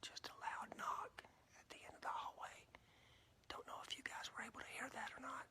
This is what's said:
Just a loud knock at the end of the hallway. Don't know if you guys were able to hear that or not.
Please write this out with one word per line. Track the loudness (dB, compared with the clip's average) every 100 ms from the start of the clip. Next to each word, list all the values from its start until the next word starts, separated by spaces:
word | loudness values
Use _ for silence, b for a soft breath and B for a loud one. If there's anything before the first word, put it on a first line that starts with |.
Just | -2 -2 -4
a | 0
loud | 2 2 0 2
knock | 6 6 4 -2 -10 -16 -18 -18
at | -10
the | -8
end | -8
of | -2
the | 4
hallway. | 4 4 2 -2 -4 -12 -14 B B B B B B -6
Don't | -4 -2
know | -2
if | 0 0
you |
guys | 0 0 -2
were | 0
able | -2 -2
to | -2
hear | 0 0
that | 2 0 0
or |
not. | 0 0 -2